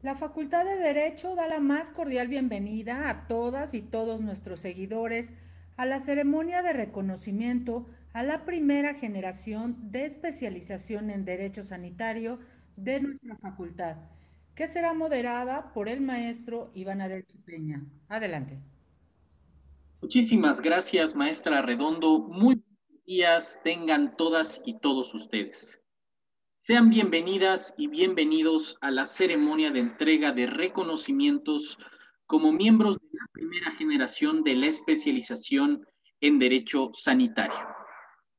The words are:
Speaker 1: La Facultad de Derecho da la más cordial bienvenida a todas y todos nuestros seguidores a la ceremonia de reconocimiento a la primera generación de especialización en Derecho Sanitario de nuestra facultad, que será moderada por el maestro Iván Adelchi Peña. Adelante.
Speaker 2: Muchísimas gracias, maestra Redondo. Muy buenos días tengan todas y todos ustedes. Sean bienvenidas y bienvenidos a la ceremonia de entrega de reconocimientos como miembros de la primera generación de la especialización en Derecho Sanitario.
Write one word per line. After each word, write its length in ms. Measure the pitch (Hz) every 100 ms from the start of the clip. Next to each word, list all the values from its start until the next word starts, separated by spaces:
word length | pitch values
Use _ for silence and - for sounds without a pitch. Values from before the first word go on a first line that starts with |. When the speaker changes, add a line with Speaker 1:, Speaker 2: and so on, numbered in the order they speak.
Speaker 1:
La 140 | 262 277
Facultad 480 | 311 311 285 339
de 100 | 370
Derecho 640 | 392 330 285 302 320 359 370
da 100 | 320
la 140 | 311
más 300 | 277 285 320
cordial 360 | - 311 254 247
bienvenida 840 | 269 254 208 202 214 220 247 294
a 200 | 226 -
todas 440 | 233 240 262 285
y 100 | 254
todos 380 | 202 226 226 220
nuestros 380 | 214 190 - 175
seguidores 760 | 185 180 196 220 226 226 233 - - - - -
a 100 | 254
la 140 | 269
ceremonia 600 | 269 285 285 302 330 359
de 120 | 359
reconocimiento 1160 | 285 208 202 196 185 - 202 240 247 240 233 233 - -
a 120 | 233
la 200 | 254 320
primera 500 | 320 349 285 285 285
generación 840 | 285 233 196 185 185 - 214 233 240 214
de 140 | 233 294
especialización 1000 | 294 339 - 240 180 - 190 - 208 214
en 160 | 202
Derecho 380 | 190 180 196 196
Sanitario 760 | 202 180 175 180 226 220 226 240 - _ _
de 260 | - 196 277
nuestra 360 | 277 277 240 214
facultad, 600 | 196 196 175 170 175 160 - - _ _ _ -
que 100 | 311
será 260 | 349 339
moderada 800 | 330 320 277 240 240 247 269 285
por 160 | - 208
el 120 | 254
maestro 720 | 269 247 233 233 240 233 -
Iván 260 | 190 185 196
Adelchi 380 | 190 190 190 -
Peña. 480 | - 165 156 143 143 - _
Adelante. 500 | 214 214 156 135 135 - _ _ _ _ _ _ _ _ _ _ - _ _
Speaker 2:
Muchísimas 600 | - 247 233 220 156 143
gracias, 540 | 160 - 185 180 156
maestra 480 | 147 143 156 165 143
Redondo. 640 | 120 120 147 165 160 156 -
Muy 300 | 170 233 254
buenos 480 | - _ _ _ -
días 540 | 185 175 165 160 -
tengan 540 | 165 170 165 151 143 -
todas 440 | 165 160 156 - -
y 140 | 113
todos 340 | 143 131 123
ustedes. 640 | 110 - 110 98 - - - _ _ _ _ _ _ _ _
Sean 260 | - 240 226
bienvenidas 840 | 226 196 165 170 196 190 185 - -
y 120 | 147
bienvenidos 880 | 151 185 180 151 156 160 160 156 -
a 100 | 139
la 120 | 131 135
ceremonia 680 | - 185 165 147 156 156
de 80 | 131
entrega 500 | 120 - 156 156 151
de 160 | 123 123
reconocimientos 1300 | 123 180 185 175 160 - 139 143 143 151 151 151 - - - - _
como 280 | _ - 311
miembros 480 | - 208 220 214 196
de 80 | _ -
la 80 | -
primera 400 | - 165 175 170
generación 720 | - 311 147 127 - 151 160
de 100 | 151
la 120 | 127 143
especialización 1160 | 151 - 156 151 131 117 117 - 139 143 147 - _ _ _
en 180 | 147 147
Derecho 520 | 127 131 113 143 131
Sanitario. 680 | - - 127 123 - - - - - - - - _ _